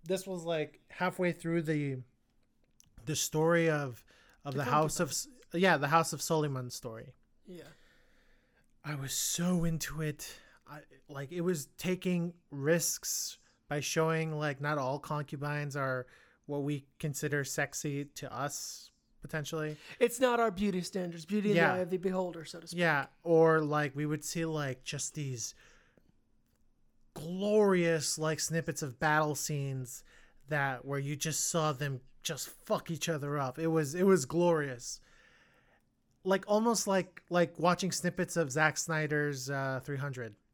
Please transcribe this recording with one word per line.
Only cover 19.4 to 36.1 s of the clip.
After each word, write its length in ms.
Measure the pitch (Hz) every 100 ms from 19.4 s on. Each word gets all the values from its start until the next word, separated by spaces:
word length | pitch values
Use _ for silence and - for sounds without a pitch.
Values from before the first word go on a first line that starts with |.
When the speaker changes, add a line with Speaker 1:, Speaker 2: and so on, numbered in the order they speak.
| 143 160 151 151 - -
Speaker 2:
It's 220 | 240 240
not 180 | 254 240
our 100 | 226
beauty 300 | 180 208 185
standards, 440 | 175 196 180 170 156
beauty 240 | 208 202
in 60 | 165
Speaker 1:
Yeah. 160 | 165
Speaker 2:
the 60 | 185
eye 20 |
of 80 | 180
the 80 | 180
beholder, 480 | 190 185 180 170 156
so 160 | 170
to 60 | 160
speak. 120 | 170
Speaker 1:
Yeah, 280 | 170 147 135 _
or, 360 | 170 165 160 160
like, 340 | 151 151 147 135
we 80 | 151
would 180 | 151
see, 220 | - 170 165
like, 400 | 156 143 127 -
just 280 | 143 -
these 400 | - 139 127 - - - - _ _ _ _ _ _ _ _ _ _ _ _ _
glorious, 1040 | - 156 185 202 214 208 185 170 165 139 -
like, 220 | 156 156
snippets 420 | - 165 160 156
of 180 | 147 120
battle 360 | 156 151 156 143
scenes 680 | - 151 139 131 123 - - - - _ -
that, 380 | 151 139 127 135
where 140 | 139
you 160 | 139 147
just 340 | 160 143 -
saw 220 | 170 156
them 300 | 135 143 135 - -
just 260 | - 165 - - -
fuck 260 | 202 -
each 180 | 165 -
other 280 | 156 143 147
up. 220 | 135 127
It 80 | 160
was, 280 | 160 147 165
it 80 |
was 220 | 190 190 131
glorious. 760 | 165 175 160 143 120 - - _ - _ _ _ _ _ _ _ _ _